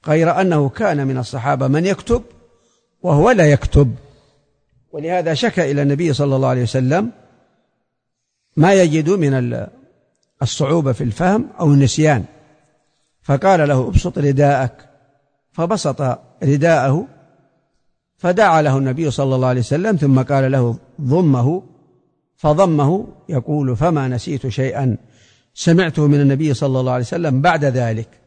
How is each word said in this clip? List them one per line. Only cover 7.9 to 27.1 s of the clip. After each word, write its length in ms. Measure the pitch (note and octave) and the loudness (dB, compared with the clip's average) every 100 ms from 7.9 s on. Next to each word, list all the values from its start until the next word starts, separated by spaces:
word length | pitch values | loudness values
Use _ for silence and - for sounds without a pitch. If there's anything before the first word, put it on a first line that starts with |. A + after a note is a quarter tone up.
| _ _ _ _ _ _ - | _ _ _ _ _ _ 0
ما 160 | E3 | 2
يجد 360 | G3 F3 D#3 D3+ | 4 2 2 0
من 240 | G3+ D3 | 0 0
ال-، 340 | C3 B2 A#2+ G#2 _ _ _ _ _ _ _ | 0 -2 -6 -10 _ _ _ _ _ _ _
الصعوبة 500 | C3+ - C#3 E3 C#3 | -6 -4 0 0 0
في 120 | A#2 | -2
الفهم 460 | B2 - F3+ A3 - - | -4 -2 0 0 -4 -2
أو 140 | E3 | 2
النسيان، 520 | C#3+ C3+ - D#3 B2+ E2+ - _ _ _ _ _ _ _ _ | 4 4 2 0 0 -4 -16 _ _ _ _ _ _ _ _
فقال 460 | - C#3 F#3+ F#3 D3 | -4 0 2 2 2
له: 200 | C3 B2 | 0 0
"ابسط 300 | F#3 F3 - | 0 -2 -2
رداءك"، 720 | C#3+ C#3 C#3+ C3+ B2 - _ _ _ _ _ _ _ | 0 2 2 2 -2 -8 _ _ _ _ _ _ _
فبسط 680 | - E3+ G#3 D3+ C3 C3+ A#2+ _ _ | -6 -4 -2 -4 -4 -4 -4 _ _
رداءه، 640 | C3+ C#3+ E3 D#3 C3+ D3+ C4 - _ _ _ _ _ _ _ _ _ _ | -2 2 2 2 2 -2 -4 -18 _ _ _ _ _ _ _ _ _ _
فدعا 440 | F3 F3+ G3+ D#3+ | -2 2 4 4
له 160 | D3+ C3+ | 2 0
النبي 340 | C3+ C3 D#3 | -2 -2 -4
صلى 240 | C3 C3+ C3 | -2 -2 0
الله 120 | B2+ | 0
عليه 120 | B2+ | 0
وسلم، 360 | A#2 D3 G#3 F3+ | -2 -2 0 0
ثم 260 | C#3+ C3 | 2 2
قال 300 | B2+ C3+ C3 | 2 0 0
له: 260 | C3+ A#2+ A2+ _ - | 0 0 -4 _ -10
"ضمه"، 640 | C3 D#3+ E3+ B2+ B2 F3+ - _ _ _ _ _ _ _ | -2 0 2 2 0 -2 -8 _ _ _ _ _ _ _
فضمه، 720 | D3+ D3+ F#3+ D3+ C#3 F#3+ - - - | -2 2 2 2 0 -2 -6 -18 -8
يقول: 480 | C#3+ A#2 D3+ C3+ A2+ | -6 -4 -4 -2 -2
"فما 300 | E3 D3+ C3 | 0 0 -2
نسيت 400 | B2 - C#3 C3+ | -6 -6 -8 -6
شيئاً 500 | G#2+ C3 - C3 G2+ _ _ _ _ _ | -4 -4 -2 -4 -4 _ _ _ _ _
سمعته 540 | - E3+ E3+ F3 D#3 D3 | -4 2 2 2 0 2
من 140 | D3 | 4
النبي 320 | C#3 C#3 D#3 | 2 0 -2
صلى 260 | C3 C#3+ C3 | -2 -2 -2
الله 120 | B2+ | -2
عليه 120 | B2+ | -4
وسلم 380 | A#2 | -4